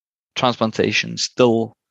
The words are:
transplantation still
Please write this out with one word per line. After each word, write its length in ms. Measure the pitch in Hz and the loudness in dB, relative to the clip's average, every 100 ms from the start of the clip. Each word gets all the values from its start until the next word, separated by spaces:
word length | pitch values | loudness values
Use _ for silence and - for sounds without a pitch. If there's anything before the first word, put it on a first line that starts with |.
| _ _ _ - | _ _ _ -2
transplantation 800 | 127 117 110 107 101 104 113 113 | 0 0 -2 0 0 0 -4 -6
still 560 | - - 123 113 113 _ _ | -6 2 2 2 -2 _ _